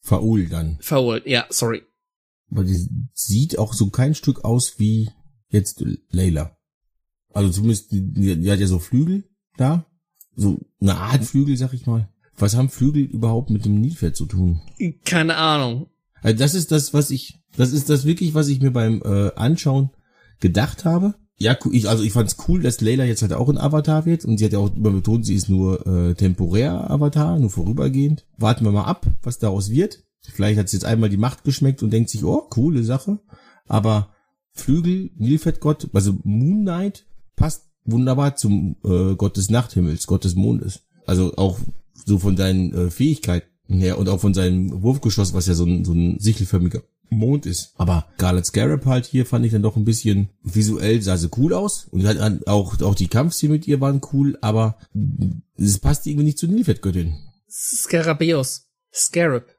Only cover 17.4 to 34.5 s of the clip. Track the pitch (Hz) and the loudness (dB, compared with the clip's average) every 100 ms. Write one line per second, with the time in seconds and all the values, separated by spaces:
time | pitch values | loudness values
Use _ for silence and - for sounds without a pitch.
17.4 | _ - 127 143 139 147 143 170 175 156 | _ 0 2 2 2 2 2 0 0 0
18.4 | 143 139 135 123 113 110 - 101 101 - | 0 2 0 2 0 0 0 0 0 0
19.4 | 113 165 147 135 135 _ _ _ _ _ | 0 0 0 0 0 _ _ _ _ _
20.4 | 92 87 147 - 170 175 196 208 _ _ | 0 2 0 -2 0 2 0 -4 _ _
21.4 | 107 127 - 120 101 110 107 113 104 - | 0 0 2 0 2 0 0 0 0 -2
22.4 | - 175 139 117 107 127 127 113 101 - | 0 0 0 -2 0 0 0 0 -2 0
23.4 | 127 139 143 151 147 156 160 165 - 110 | 0 2 2 0 2 0 2 -2 0 0
24.4 | 107 101 101 - 107 98 90 117 107 98 | 2 2 0 0 2 2 2 0 0 -2
25.4 | 92 95 92 92 - 90 87 87 95 87 | 2 2 2 -2 0 0 2 2 2 2
26.4 | 87 95 135 175 - 143 147 151 151 170 | 0 2 0 -2 -2 0 2 2 0 2
27.4 | 117 - 87 127 135 135 143 151 _ - | 0 0 -2 0 0 2 0 0 _ -2
28.4 | 107 117 110 104 - 185 - - - 123 | 0 2 2 0 0 -2 0 0 0 -4
29.4 | 110 98 98 120 196 - _ _ - - | -2 -2 -2 0 -2 -4 _ _ -20 -2
30.4 | 101 107 92 98 - 113 110 98 117 - | 0 2 0 -2 -2 0 0 0 -2 -2
31.4 | - 135 139 135 110 110 117 104 87 294 | -4 0 0 0 0 0 0 -2 -2 -2
32.4 | - - 135 147 113 131 - 208 _ - | -2 0 0 2 0 -2 -2 -6 _ -20
33.4 | _ _ _ 110 107 107 101 _ _ _ | _ _ _ 0 2 0 -2 _ _ _
34.4 | _ | _